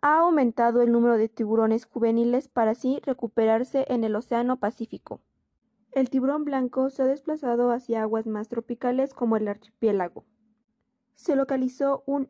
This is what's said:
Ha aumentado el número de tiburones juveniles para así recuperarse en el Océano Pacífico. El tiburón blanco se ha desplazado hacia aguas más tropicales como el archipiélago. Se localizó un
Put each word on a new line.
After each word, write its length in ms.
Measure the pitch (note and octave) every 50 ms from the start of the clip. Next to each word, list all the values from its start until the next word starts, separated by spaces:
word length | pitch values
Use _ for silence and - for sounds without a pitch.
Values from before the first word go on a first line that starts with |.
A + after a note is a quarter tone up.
| -
Ha 140 | D4 D4+ D#4+
aumentado 600 | E4 F4 E4+ D4+ C4 A#3 A3+ - A#3+ A#3 A3+ A#3+
el 100 | A#3+ A#3+
número 240 | A#3 A#3 A#3 A#3+ A#3
de 140 | A3 A3 A3
tiburones 560 | _ - A3+ G#3 A3 A3 A3 A3 A3 A#3 -
juveniles 640 | _ _ B3 A3 A3+ A3+ A#3 A#3 A#3+ A#3+ B3+ C4 -
para 220 | _ - A3+ A3
así 280 | A3 A3+ - B3+ C4+ C#4+ -
recuperarse 800 | - B3+ - - A3 _ - A3 A3 A3 A3+ B3 B3+ - C#4 C4
en 160 | - B3+ A#3+ A3+
el 140 | A3 G#3+
Océano 420 | G#3 B3+ _ A#3+ A#3 A#3+ B3 B3+ B3+
Pacífico. 640 | - G#3+ A#3+ _ A3+ - - - _ - - - _ _ _ _ _ _ _ _ _ _ _ _ _ _ -
El 160 | C4+ C4+ B3+
tiburón 340 | - C4+ B3+ C4 C#4+ D4+ D4+
blanco 460 | D4 C#4 C4+ B3+ B3 - C4 C4 C4+
se 140 | C4+ - C4+
ha 20 |
desplazado 680 | C4 C4+ D4+ _ - D#4 D4+ - B3 A#3 A#3+ B3 B3
hacia 300 | A#3+ B3+ B3+ - A#3 A3+
aguas 260 | A3 G#3+ A3 A3 A3
más 220 | A3 G#3+ G#3+ A3 -
tropicales 640 | - A#3 - _ B3 - - B3 B3 B3+ C4+ D4 -
como 240 | - B3 A3+ A3+
el 100 | G#3+ G#3+
archipiélago. 800 | G#3 G3+ G#3 _ _ _ _ - A3 G3+ G3 F3+ E3+ _ - _ _ _ _ _ _ _ _ _ _ _ _ _ _ _ _ _ _ _
Se 220 | _ - - C#4+
localizó 680 | C4+ C#4 C4 C#4 C4 C4 B3+ B3+ - C#4+ C#4 C#4 C4+ -
un 220 | - C#4 C#4+ C4+